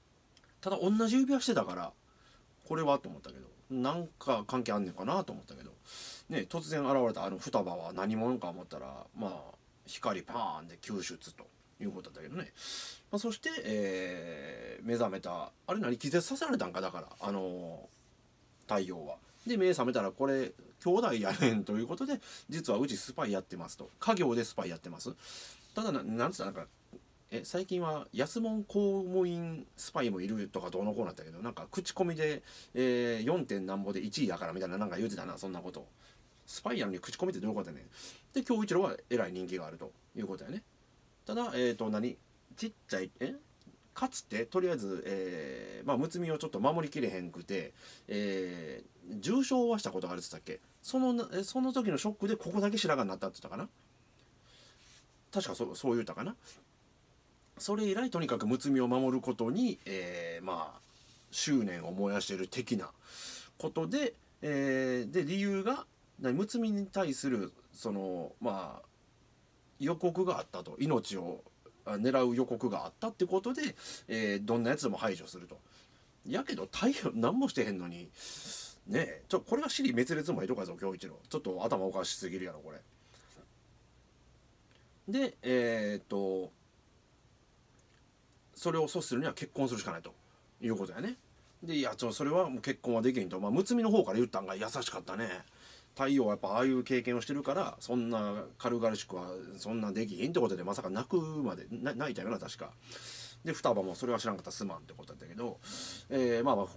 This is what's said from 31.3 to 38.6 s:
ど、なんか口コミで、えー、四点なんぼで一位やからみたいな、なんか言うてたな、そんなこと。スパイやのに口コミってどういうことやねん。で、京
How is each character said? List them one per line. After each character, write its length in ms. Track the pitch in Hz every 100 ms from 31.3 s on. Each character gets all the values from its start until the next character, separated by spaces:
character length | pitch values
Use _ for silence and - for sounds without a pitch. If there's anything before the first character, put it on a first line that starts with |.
ど、 100 | 85
な 80 | 117
ん 40 |
か 140 | - -
口 220 | 190 180
コ 120 | - 175
ミ 100 | 156
で、 260 | 156 143 - - -
え 460 | 123 127 123 120 113
ー、 40 | 120
四 200 | 175 123
点 200 | 98 95
な 100 | 98
ん 80 |
ぼ 80 | 98
で 80 | 98
一 240 | 104 156
位 40 | 110
や 100 | 85
か 80 | 85
ら 80 |
み 80 | 90
た 60 | 92
い 20 |
な、 80 | 101
な 80 | 104
ん 40 |
か 80 | 90
言 100 | 113
う 20 |
て 60 | 95
た 100 | 92
な、 120 | 87
そ 100 | 95
ん 20 |
な 80 | 90
こ 120 | 90
と。 160 | - - - - - - _ -
ス 160 | -
パ 120 | 214
イ 60 | 226
や 60 | 104
の 60 |
に 80 | 92
口 180 | - -
コ 80 | 185
ミ 60 |
っ 20 |
て 80 | 180
ど 60 | 208
う 40 |
い 20 |
う 40 | 143
こ 60 |
と 80 | 90
や 40 | 65
ね 60 |
ん。 40 | - - - - -
で、 100 | 269
京 200 | 254 226